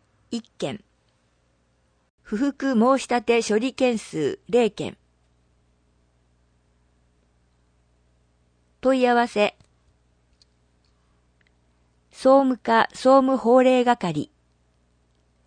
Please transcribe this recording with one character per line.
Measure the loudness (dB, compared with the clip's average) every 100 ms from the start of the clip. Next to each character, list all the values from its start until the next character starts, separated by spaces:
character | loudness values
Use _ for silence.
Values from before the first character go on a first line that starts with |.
| _ _ -12
一 | -12 -12 -10
件、 | -10 -10 _ _ _ _ _ _ _ _ _ _ _ _ _ _
不 | -10 -4
服 | -4 -4 -2
申 | 0 2 0
し | -2
立 | -6
て | 0 -2
処 | 0 -2
理 | -2
件 | -2 -2 -2
数 | -6 -6 -4 -6 -2
零 | 0 0
件。 | -4 -12 -12 _ _ _ _ _ _ _ _ _ _ _ _ _ _ _ _ _ _ _ _ _ _ _ _ _ _ _ _ _ _ _ _ _ _ _ _ _ _
問 | -2 0
い | 2
合 | 0
わ | 0
せ、 | -2 -2 -4 _ _ _ _ _ _ _ _ _ _ _ _ _ _ _ _ _ _ _ _ _ _ _ _ _
総 | -2 4 4
務 | 4 -2
課 | -2 0 0
総 | -2 4 4
務 | 4 0
法 | 2 4
令 | 4 2
係、 | 0 -2 -2 -6 -8 _ _ _ _ _ _ _ _ _ _ _